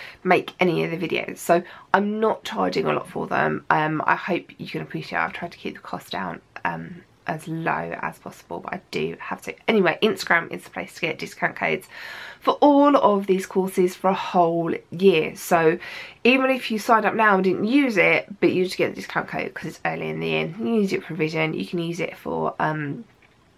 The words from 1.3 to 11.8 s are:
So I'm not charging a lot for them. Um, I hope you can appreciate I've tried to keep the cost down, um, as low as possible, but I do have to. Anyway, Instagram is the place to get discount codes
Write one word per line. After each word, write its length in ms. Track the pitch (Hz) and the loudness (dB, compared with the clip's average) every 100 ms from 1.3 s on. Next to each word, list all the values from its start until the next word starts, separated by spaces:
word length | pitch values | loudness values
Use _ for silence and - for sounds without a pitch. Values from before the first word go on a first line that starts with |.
| - | -4
So 240 | - 170 - - - | 2 2 0 -12 -2
I'm 240 | 196 208 214 | 0 0 0
not 240 | 220 214 | 0 -2
charging 440 | - 214 185 185 160 | -6 -4 -2 0 -2
a 60 | |
lot 160 | 151 - | -2 -4
for 200 | - 160 | -8 -4
them. 380 | - 156 156 - | 0 0 -2 0
Um, 320 | 156 156 156 - | 0 0 0 0
I 100 | 175 | 0
hope 340 | - 170 - - | -2 -6 -6 -14
you 80 | - | -12
can 140 | 160 | -10
appreciate 380 | 160 160 156 - | -8 -10 -6 -4
I've 160 | - | -4
tried 180 | - 175 | -4 -12
to 60 | - | -10
keep 160 | - | -12
the 60 | - | -12
cost 300 | - - - | -12 -12 -8
down, 300 | - 92 82 - - | -8 -6 -10 -14 -8
um, 380 | - 82 - - - _ - | -6 -6 -10 -16 -20 _ -8
as 200 | 160 165 | -8 -8
low 440 | 165 160 151 170 - | -6 -4 -4 -4 -6
as 180 | 160 160 | -8 -10
possible, 420 | - - - 85 | -16 -18 -14 -12
but 120 | - | -10
I 80 | 190 - | -12 -8
do 240 | - 80 82 | -6 -6 -8
have 240 | - 95 | -10 -10
to. 120 | - - - | -10 -6 0
Anyway, 300 | 220 175 151 | 2 2 2
Instagram 500 | 208 - - 170 170 | 0 0 0 0 0
is 100 | 180 | -10
the 80 | - | -12
place 240 | - 185 | -12 -12
to 60 | - | -8
get 180 | 165 - | -8 -6
discount 380 | - - 170 - | -12 -4 -6 -2
codes 320 | 160 156 | -2 -2